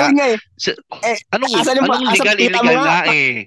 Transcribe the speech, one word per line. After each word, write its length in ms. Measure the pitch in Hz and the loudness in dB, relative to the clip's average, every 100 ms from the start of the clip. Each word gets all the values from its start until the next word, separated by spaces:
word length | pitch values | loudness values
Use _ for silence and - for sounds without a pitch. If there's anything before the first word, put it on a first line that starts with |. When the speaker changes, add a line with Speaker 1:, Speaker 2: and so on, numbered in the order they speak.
Speaker 1:
nga, 40 | 143 | 2
Speaker 2:
nga, 160 | 277 269 | 2 2
eh. 80 | 220 - | -2 -6
Speaker 1:
sa, 160 | - - - _ - | -10 -8 -8 _ -8
Speaker 2:
Eh, 140 | 233 220 - | -6 -6 -6
Speaker 1:
anong, 220 | 214 262 | -4 -2
Speaker 2:
asan 200 | 208 - | -2 0
yung 100 | 269 262 | 0 0
Speaker 1:
anong 20 | |
Speaker 2:
pa-, 60 | 247 247 | 0 0
asan, 60 | |
Speaker 1:
legal, 220 | 196 208 208 | 0 2 2
Speaker 2:
kita 80 | |
Speaker 1:
illegal 160 | 240 - | 0 2
Speaker 2:
mo 60 | 240 | 2
nga, 140 | - - | 2 2
Speaker 1:
nga, 120 | - | 0
Speaker 2:
pa-, 100 | 165 | 0
Speaker 1:
eh. 220 | 151 135 113 | 0 0 -4